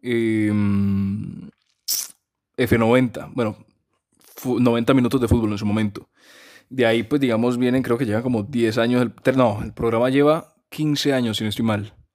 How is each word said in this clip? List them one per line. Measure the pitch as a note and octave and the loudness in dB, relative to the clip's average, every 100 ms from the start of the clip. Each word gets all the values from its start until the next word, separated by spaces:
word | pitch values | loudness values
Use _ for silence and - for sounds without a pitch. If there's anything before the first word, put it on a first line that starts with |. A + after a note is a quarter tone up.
em, | B2 A#2 A2+ A2 G#2+ G#2 G#2 G2+ G2 G2 G2 G#2 F#2 E2+ - _ _ _ - - - - _ _ _ - | -2 -2 0 0 0 2 2 2 0 0 -2 -4 -8 -12 -18 _ _ _ -6 -6 -6 -14 _ _ _ -4
F | B2 A#2+ | 0 2
noventa, | A2+ B2 B2+ - - | 4 4 2 -4 -12
bueno, | - A2 G2+ - _ _ _ _ _ _ - | -6 -6 -6 -18 _ _ _ _ _ _ -12
fu-, | C3 A#2+ | -4 2
noventa | B2 A#2 A#2 | 2 2 2
minutos | C3+ A#2+ C3 | 2 2 0
de | A#2 | 2
fútbol | A#2+ A2 | 2 0
en | G#2 | -2
su | G#2+ | -2
momento. | G#2 G#2+ G2+ - _ _ - - - _ | -2 -2 -6 -20 _ _ -20 -20 -20 _
De | C3 A#2 | 0 2
ahí, | A#2 | 2
pues, | A2 D3 | 0 0
digamos, | C3+ A2+ A#2+ B2 | 0 2 0 0
vienen, | B2 C3 | 0 0
creo | A#2 A#2 | 0 -2
que | B2 | 0
llevan | G#2 | -2
como | B2+ A#2+ | 0 -2
diez | G2+ A#2+ A#2 A#2 | -2 0 0 2
años, | A#2 B2 | 2 2
el, | A#2+ - | 0 0
ter-, | - C3 | 0 2
no, | B2 G#2 | 2 0
el | A2 | -8
programa | - A#2 A2+ B2 | -4 -2 0 2
lleva | C3+ C#3+ D#3 - _ _ | 4 4 2 -2 _ _
quince | - D3+ C#3+ D3 | -6 -2 0 0
años, | C3+ A#2+ G#2+ | 0 -2 -2
si | |
no | A2 | -4
estoy | G#2 A2+ | -2 -2
mal | G#2 G#2 - _ | -2 -4 -14 _